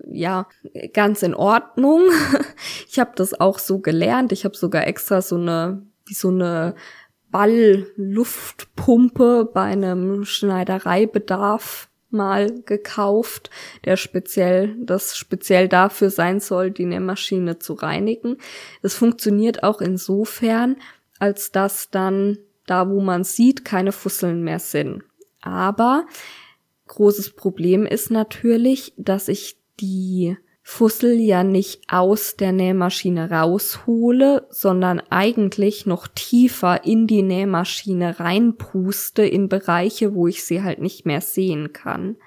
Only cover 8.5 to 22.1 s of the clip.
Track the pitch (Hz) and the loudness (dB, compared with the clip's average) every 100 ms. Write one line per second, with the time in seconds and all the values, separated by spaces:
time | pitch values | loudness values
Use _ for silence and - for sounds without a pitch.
8.5 | - - - - 233 247 - 240 240 226 | -18 -16 -2 4 6 4 4 4 4 2
9.5 | 190 202 196 190 180 185 202 202 - 202 | -2 0 0 -2 -2 -2 -4 -6 -4 -2
10.5 | 185 185 190 190 180 220 208 - 190 202 | 0 -2 -2 0 2 2 0 -2 -2 0
11.5 | 220 - - - _ _ 214 196 196 208 | -2 -6 -14 -18 _ _ -4 0 0 0
12.5 | 240 - 208 208 - 202 208 240 - - | -4 -4 -6 -4 -2 0 2 0 -8 -16
13.5 | - - - - 185 - 185 - - 180 | -20 -20 -8 -2 -2 -2 -8 -4 0 2
14.5 | 185 202 226 233 185 - - - 185 - | 2 0 -4 -4 -4 -4 -10 -8 -8 2
15.5 | 185 185 185 190 - 196 196 175 196 - | 4 6 4 4 2 0 2 0 -2 -2
16.5 | 180 190 196 180 175 185 190 - 190 175 | -2 -2 -4 -4 -4 -4 -6 -4 -2 -2
17.5 | 170 - 151 151 180 208 226 233 - - | -4 -10 -8 -6 -2 -2 -2 -6 -8 -12
18.5 | - - - 196 - 233 233 214 202 226 | -20 -20 -8 -6 2 2 2 0 2 0
19.5 | 226 196 214 185 185 - 196 220 - 233 | 0 -2 0 -2 -4 -2 -2 -2 -2 0
20.5 | 226 247 269 - - _ _ 202 202 - | 0 0 -2 -8 -20 _ _ -2 -2 -4
21.5 | 190 196 - - 196 190 | -2 -2 -4 -6 -4 -2